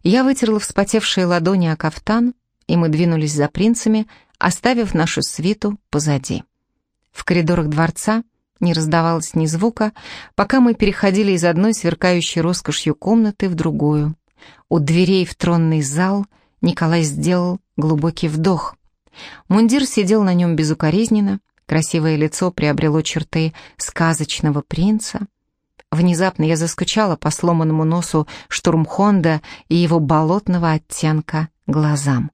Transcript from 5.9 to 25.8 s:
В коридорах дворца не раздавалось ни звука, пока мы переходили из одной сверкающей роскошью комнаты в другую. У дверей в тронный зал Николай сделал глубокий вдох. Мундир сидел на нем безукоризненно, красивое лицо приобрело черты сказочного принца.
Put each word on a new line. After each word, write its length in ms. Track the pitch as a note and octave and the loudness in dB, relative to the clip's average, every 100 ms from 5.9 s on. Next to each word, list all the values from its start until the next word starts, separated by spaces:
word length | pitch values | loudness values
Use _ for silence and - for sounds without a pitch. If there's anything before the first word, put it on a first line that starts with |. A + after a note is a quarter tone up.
| D3 D3+ C#3 C3 - - _ _ _ _ _ _ | -4 0 -2 -4 -10 -10 _ _ _ _ _ _
В 120 | - | -14
коридорах 440 | - E3+ D#3+ E3+ D#3 | -2 0 2 0 0
дворца 560 | D3+ E3 - - A3 - _ _ _ | 0 0 -2 -2 -2 -4 _ _ _
не 120 | F3 | -2
раздавалось 600 | E3 D#3 E3 E3 E3 D#3+ | 0 0 0 0 -2 -2
ни 120 | E3 D#3+ | -2 -2
звука, 460 | E3 A3+ A3+ G#3+ - - - - | 0 -2 0 -4 -4 -20 -18 -10
пока 260 | - G3+ C4 | -4 0 4
мы 140 | B3 | 4
переходили 580 | A3+ G#3 - G3+ F#3+ G3+ | 4 0 2 0 2 2
из 120 | F3+ | 2
одной 300 | E3+ E3 G#3+ | 2 2 0
сверкающей 680 | A3 E3+ E3 F#3 F3+ - E3+ | 0 -2 0 0 0 0 -2
роскошью 540 | E3 F3+ - D3 D#3 | -2 -2 -4 -4 -2
комнаты 540 | D3 - A3+ G#3+ G3+ G3 | -2 0 2 2 0 -4
в 60 | |
другую. 640 | E3+ E3 C#3+ D3 D3+ D3+ D#3 _ _ - - _ | -2 -2 0 0 0 -2 -6 _ _ -20 -20 _
У 100 | E3+ | 0
дверей 460 | C#3+ E3 F#3 F#3+ F3 | 2 2 4 2 0
в 80 | |
тронный 480 | - F3 E3+ D#3+ D#3 | -2 0 2 2 0
зал 440 | C#3 D3 F#3 G3+ G3 _ _ _ | 0 -2 0 -2 -4 _ _ _
Николай 420 | E3+ E3 E3 E3+ | -2 0 0 2
сделал 560 | D#3 C#3+ D3+ F3+ F3+ F3+ _ - | 0 -2 0 0 -2 -6 _ -4
глубокий 520 | D#3 D3+ E3 D#3+ E3 | 0 0 -2 -2 -4
вдох. 480 | D#3 E3 F3 - - _ _ _ - - - _ | 0 0 0 -4 -14 _ _ _ -20 -20 -20 _
Мундир 360 | G3 A3+ C#4 | 2 4 2
сидел 380 | C4+ - F#3+ A3 | 0 0 2 2
на 100 | G3 | 2
нем 240 | F3 F3 D#3 | 2 2 0
безукоризненно, 840 | D3+ D#3 D#3 F3+ A3+ G#3+ G3+ G3 _ _ - | 0 0 0 0 2 2 0 -4 _ _ -4
красивое 500 | D#3 D#3+ E3+ D#3+ D#3 | -2 0 -2 0 0
лицо 340 | D3+ - F3+ | -2 -2 -4
приобрело 520 | - D3 C#3+ D#3 D#3 | -2 -2 0 0 0
черты 500 | D#3 D#3+ D#3+ E3 D#3+ - - - | -2 -6 -4 -4 -4 -6 -20 -14
сказочного 840 | - - E3 D#3 D3+ - D#3 C#3+ | -12 -2 0 0 -4 -2 -2 -2
принца. 640 | - - F#3+ G#3+ - - G#3 _ _ _ _ _ | -4 -2 0 0 -4 -8 -10 _ _ _ _ _